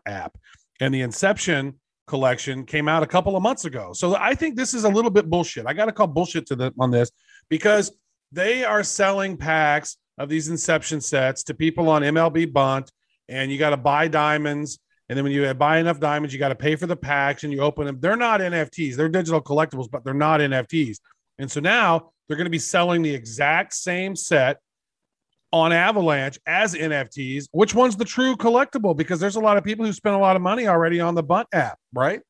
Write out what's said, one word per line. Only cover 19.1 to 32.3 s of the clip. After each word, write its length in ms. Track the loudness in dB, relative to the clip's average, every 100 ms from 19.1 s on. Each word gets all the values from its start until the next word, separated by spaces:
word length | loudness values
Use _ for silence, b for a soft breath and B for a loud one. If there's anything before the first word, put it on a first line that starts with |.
| 0 0 -2
collectibles, 480 | 0 0 0 -4 -8
but 140 | -8
they're 100 | -4
not 280 | 0 2 2
N 120 | 2
F 140 | -2 -2
Ts. 320 | -2 -2 -6 b b _ -12
And 100 | -8
so 80 | -4
now 520 | 0 2 2 2 -2 _ -10
they're 100 | -6
gonna 120 | -4
be 80 | -4
selling 420 | 0 2 2 2
the 120 | 0 -4
exact 580 | -8 -2 0 0 -2
same 420 | -6 -4 -4 -4 -8
set 440 | 0 2 4 0 _ _ _ _ _ _ _ _ _
on 200 | 2 4
Avalanche 680 | 4 4 2 2 0 -2 -6 -4
as 300 | 0 0 -2
N 160 | -4
F 180 | -2 -4
Ts. 380 | -8 -8 -8 -6
Which 220 | 0 2 4
one's 200 | 2 2
the 100 | -4
true 300 | 0 0 2
collectible? 600 | 2 4 2 0 0 0
Because 240 | -2 -2
there's 160 | -2 0
a 20 |
lot 160 | 4 4
of 60 |
people 220 | 2 -2 -4
who 80 |
spend 220 | -2 0 2
a 40 |
lot 160 | 4 4
of 60 |
money 260 | 2 0 2
already 320 | 2 2 2
on 140 | 0 0
the 80 |
Bunt 240 | 0 0 0
app, 240 | -2 -2 -6 _
right? 280 | -2 -2 -2 -10